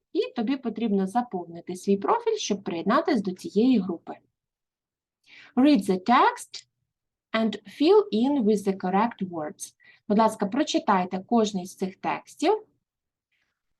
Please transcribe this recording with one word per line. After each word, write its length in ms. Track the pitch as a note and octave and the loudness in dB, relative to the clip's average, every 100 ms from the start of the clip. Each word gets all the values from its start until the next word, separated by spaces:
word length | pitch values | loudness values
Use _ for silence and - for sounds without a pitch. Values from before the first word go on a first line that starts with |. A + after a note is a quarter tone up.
| _ | _
І 200 | E4+ B4 - | -4 -4 -4
тобі 200 | A3 C#4 | -4 -4
потрібно 500 | A#3 G#3+ A#3 G3+ F#3+ | -4 -4 -2 0 0
заповнити 680 | A#3+ A#3+ F3+ E3+ E3+ - F#3 | -2 -4 -8 -10 -14 -12 -8
свій 200 | - G3 | 0 0
профіль, 400 | - A#4 A#4 G#4+ | 0 0 0 -4
щоб 260 | - G3 | -2 -4
приєднатись 600 | - E3+ E3 C4+ - B3+ | -4 -4 0 0 2 0
до 100 | F#3+ | -2
цієї 460 | F#3 - G3+ B3+ A#3+ | -6 -4 2 4 2
групи. 360 | F#3 E3+ - - _ _ _ _ _ _ _ _ _ _ _ - - - | 0 -6 -10 -18 _ _ _ _ _ _ _ _ _ _ _ -20 -6 2
Read 280 | C#4+ C4 F#3+ | 4 4 2
the 100 | F#3 | -2
text 680 | - B3 G#4+ A#4+ - - - _ _ _ _ _ _ | 4 4 4 0 -12 -20 -20 _ _ _ _ _ _
and 260 | A3 A3+ - - | -2 -2 -4 -14
fill 360 | - D4+ G#4 G4+ | 0 4 4 4
in 300 | G#3+ B3+ C#4+ | 0 0 2
with 200 | G#3 G3+ | 2 0
the 120 | G3 F#3+ | -2 -4
correct 520 | F3+ F#3+ A#3+ - F3 | -2 0 0 -4 -8
words. 440 | E3+ D3+ - - _ _ _ - | -8 -10 -12 -18 _ _ _ -2
Будь 100 | G#3 | 2
ласка, 280 | A3 A3 G3+ | 2 0 -2
прочитайте 720 | A#3+ D#4 D#4+ D#4 F#3+ F3+ F#3 | -2 -2 -2 0 0 0 -6
кожний 480 | - A#3 G#3+ F#3+ F3+ | -2 0 0 -4 -10
з 100 | - | -8
цих 200 | F#3 - | -8 -6
текстів, 680 | E3 D3+ - - D#4 G#4+ - _ _ _ _ _ _ _ _ _ _ | -6 -6 -10 -4 -2 -2 -6 _ _ _ _ _ _ _ _ _ _